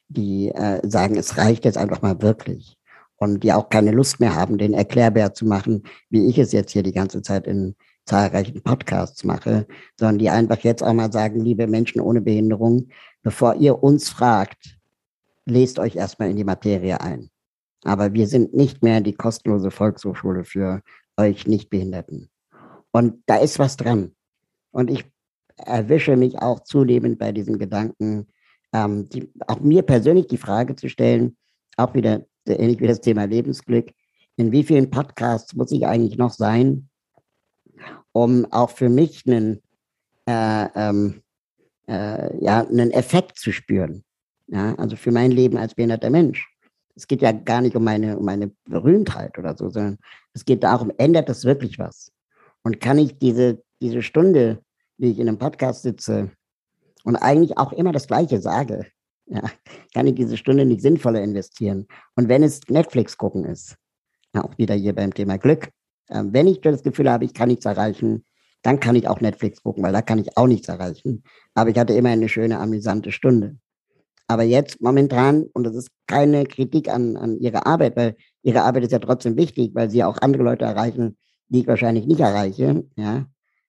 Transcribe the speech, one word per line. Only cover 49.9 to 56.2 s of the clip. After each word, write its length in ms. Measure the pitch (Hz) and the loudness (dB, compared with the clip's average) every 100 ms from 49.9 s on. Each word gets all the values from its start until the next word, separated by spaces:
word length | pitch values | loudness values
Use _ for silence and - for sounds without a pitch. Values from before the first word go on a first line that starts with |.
| 98 - - _ | -6 -14 -20 _
es 100 | 117 | -6
geht 180 | - 123 | 0 2
darum, 300 | 98 120 - - | 2 0 -2 0
ändert 300 | 139 165 143 | 2 4 0
das 160 | 123 | -2
wirklich 340 | 123 139 117 - | 0 0 -2 -8
was? 340 | - - - _ _ _ _ _ | -12 -14 -20 _ _ _ _ _
Und 180 | 117 110 | -6 -4
kann 180 | 120 143 | 2 2
ich 200 | 147 - | 2 0
diese, 440 | 127 117 123 113 _ - | 0 2 2 0 _ -8
diese 200 | 123 120 | -6 -6
Stunde, 600 | 113 160 185 160 113 107 _ _ _ - | -2 2 4 4 2 -2 _ _ _ -4
wie 120 | 127 | -2
ich 80 | 107 | 0
in 100 | 117 | -2
einem 100 | 107 | -2
Podcast 440 | 135 - 127 120 | -4 -4 -6 -4
sitze 480 | 127 107 - 107 | -8 -8 -4 -4